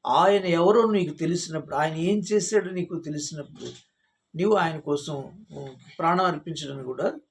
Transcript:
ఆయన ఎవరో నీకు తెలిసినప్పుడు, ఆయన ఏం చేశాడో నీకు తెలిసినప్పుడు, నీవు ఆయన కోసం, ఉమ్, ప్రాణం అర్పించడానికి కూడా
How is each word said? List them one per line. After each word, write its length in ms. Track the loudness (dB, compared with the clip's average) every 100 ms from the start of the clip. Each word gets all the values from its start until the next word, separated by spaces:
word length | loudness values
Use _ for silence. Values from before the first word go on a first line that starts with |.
| 2
ఆయన 380 | 4 6 4 2
ఎవరో 460 | 4 6 6 4
నీకు 220 | 2 0
తెలిసినప్పుడు, 600 | -2 -2 -2 -4 -8 -4 -2
ఆయన 180 | -2
ఏం 240 | 0 0 0
చేశాడో 520 | 2 0 2 0 0
నీకు 280 | -6 -6 -6
తెలిసినప్పుడు, 680 | -6 -8 -8 -12 -14 -14 -14 -16 _ _ _ _ _ -2
నీవు 200 | 2 4
ఆయన 240 | 2 -2
కోసం, 360 | -4 -4 -4 -10
ఉమ్, 600 | -10 -18 -18 -14 -14 -16 -20 -2
ప్రాణం 260 | 0 2 2
అర్పించడానికి 600 | -2 -8 -10 -10 -10 -8
కూడా 340 | -4 -4 -4 _